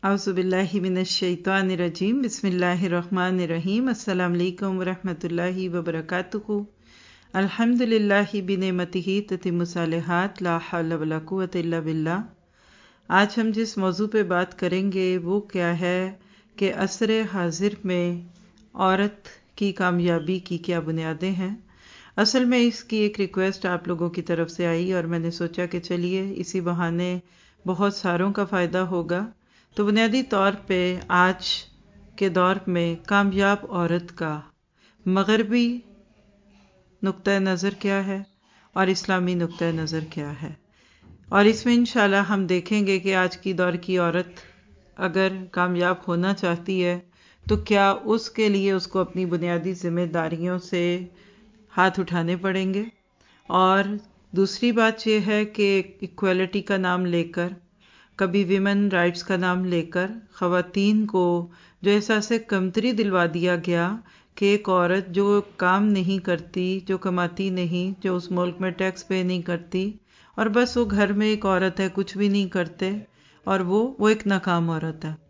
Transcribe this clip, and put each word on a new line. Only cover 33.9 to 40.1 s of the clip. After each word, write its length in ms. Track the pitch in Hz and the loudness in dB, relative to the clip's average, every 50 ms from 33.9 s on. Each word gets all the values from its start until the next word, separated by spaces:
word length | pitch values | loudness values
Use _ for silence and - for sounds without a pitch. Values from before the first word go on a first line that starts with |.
| 170 175 175 175 - | 0 -2 -2 -6 -10
का 180 | - 165 156 151 151 147 - _ _ _ _ _ _ _ _ _ _ _ | -6 -6 -6 -6 -8 -10 -16 _ _ _ _ _ _ _ _ _ _ _
मगरबी 600 | 185 185 190 196 185 214 220 226 202 226 240 240 233 240 247 - - - - _ _ _ _ _ _ _ _ _ _ - - - _ _ _ _ _ _ _ | 0 0 2 2 4 4 2 2 2 2 2 2 2 0 -4 -10 -16 -20 -20 _ _ _ _ _ _ _ _ _ _ -20 -20 -20 _ _ _ _ _ _ _
नुक्ता 360 | - 196 190 190 - 202 196 196 | -4 -4 -4 0 0 2 2 4
नज़र 340 | 196 190 185 175 180 202 202 202 | 2 2 0 0 0 -2 -4 -2
क्या 180 | - 202 196 196 | -2 -2 0 0
है 160 | 196 196 196 190 196 _ _ _ _ _ _ _ _ _ _ | -2 -2 -6 -6 -8 _ _ _ _ _ _ _ _ _ _
और 140 | 185 190 185 | 0 2 2
इस्लामी 460 | 190 185 190 - 190 185 180 180 180 | 2 0 0 0 0 0 2 0 0
नुक्ता 360 | 175 170 165 170 - 170 170 165 | 0 -2 -2 -2 -2 -2 0 0
नज़र 300 | 165 160 151 160 160 156 156 | -2 -4 -2 -4 -4 -6 -6